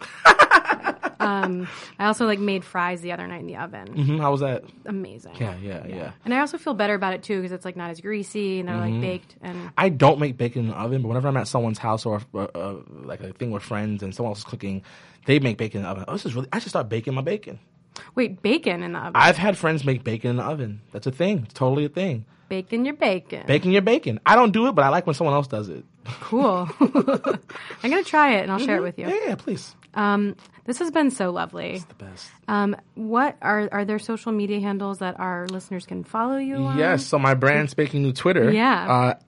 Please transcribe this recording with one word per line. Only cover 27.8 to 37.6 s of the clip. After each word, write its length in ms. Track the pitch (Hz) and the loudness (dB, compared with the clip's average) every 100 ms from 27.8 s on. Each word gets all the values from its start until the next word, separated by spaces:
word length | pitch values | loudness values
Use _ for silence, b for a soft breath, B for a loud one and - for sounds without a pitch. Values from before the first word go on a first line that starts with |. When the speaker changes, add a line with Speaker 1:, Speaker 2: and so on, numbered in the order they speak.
| 247 | 0
Speaker 2:
gonna 120 | 349 | 0
try 300 | 349 311 294 | 2 4 6
it 80 | 208 | 4
and 100 | 185 | 2
I'll 60 | 196 | -2
share 180 | 254 202 | 0 0
it 20 | |
Speaker 1:
Mm-hmm. 60 | |
Speaker 2:
with 140 | 180 175 | -2 -4
you. 100 | 180 | -4
Speaker 1:
Yeah, 200 | 403 415 | -2 -2
yeah, 60 | 202 | -4
please. 380 | - 175 - - _ | -6 -8 -8 -20 _
Speaker 2:
Um, 400 | 214 208 202 202 - B B - | -2 2 2 0 -4 B B -8
this 120 | 247 | -4
has 100 | 339 | -2
been 200 | 320 277 | 2 2
so 180 | - 185 | 2 -2
lovely. 440 | 175 165 175 170 | -2 -6 -6 -8
Speaker 1:
It's 100 | 185 | -8
the 100 | 165 | -12
best. 340 | - 196 185 - - - | -18 -18 -18 -20 -16 -4
Speaker 2:
Um, 280 | 208 202 208 - - | 0 0 -2 -8 -10
what 400 | 220 233 285 - | -2 0 0 0
are, 280 | - 208 208 | 0 0 0
are 140 | 202 | -2
there 140 | 202 214 | -2 -4
social 320 | - 226 233 | -4 -6 -4
media 260 | 214 202 208 | -2 -2 -2
handles 380 | 202 196 196 190 | -2 -2 -4 -6
that 200 | 185 185 | -6 -6
our 260 | 185 175 180 | -6 -4 -6
listeners 400 | 185 - 185 - | -8 -8 -10 -8
can 160 | 185 | -10
follow 320 | - 220 240 269 | -6 -4 -2 -2
you 200 | 269 269 | -2 -2
on? 220 | 135 135 | -2 2
Speaker 1:
Yes. 280 | 160 156 - | 2 2 2
So 100 | 147 | 2
my 160 | 135 | 4
brand 360 | 131 135 147 | 6 4 4